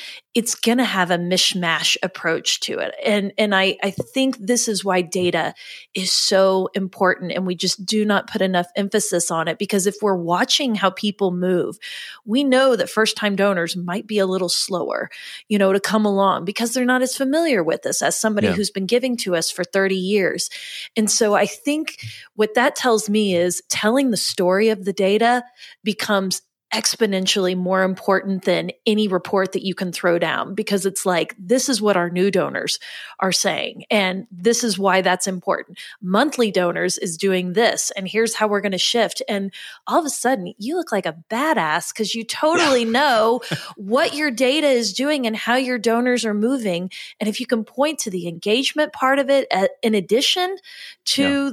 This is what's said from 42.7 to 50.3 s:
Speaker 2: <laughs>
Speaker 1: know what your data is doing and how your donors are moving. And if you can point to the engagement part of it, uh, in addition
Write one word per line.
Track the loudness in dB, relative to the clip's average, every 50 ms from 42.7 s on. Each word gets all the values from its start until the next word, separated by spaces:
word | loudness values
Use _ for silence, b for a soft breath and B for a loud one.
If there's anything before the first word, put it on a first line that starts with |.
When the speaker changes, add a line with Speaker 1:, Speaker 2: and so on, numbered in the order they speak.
| 4 2 2
Speaker 2:
<laughs> | 2 2 2
Speaker 1:
know | 4 4 4 4 4 4 2 0 -2 B B B B B B -12
what | -4 0 2 2 2 2 0
your | -2 -2 -2
data | 0 2 2 2 2 4 4 4
is | 4 4 2 0 -2
doing | -2 0 0 0 0 0
and | -2 -2
how | -2 -2 0 0
your | 2 2 0 -2 0
donors | 0 2 2 2 2 2 2 0 0
are | 0 0
moving. | 0 2 2 0 0 0 -2 -2 -2 -4 -6 B B B B B -4
And | -4 -2
if | -2 -4
you | -4
can | -2 -2 -2 -2
point | -2 -2 0 0 0 0 -2
to | -6 -6
the | -6 -6 -6 -6
engagement | -8 -6 -2 0 2 2 2 0 0 0 -2 -2
part | 0 0 2 2 4 2
of | 2 4
it, | 2 2 2 2
uh, | 2 2 2 0 0 0
in | 0 0 2
addition | 2 2 2 2 2 2 2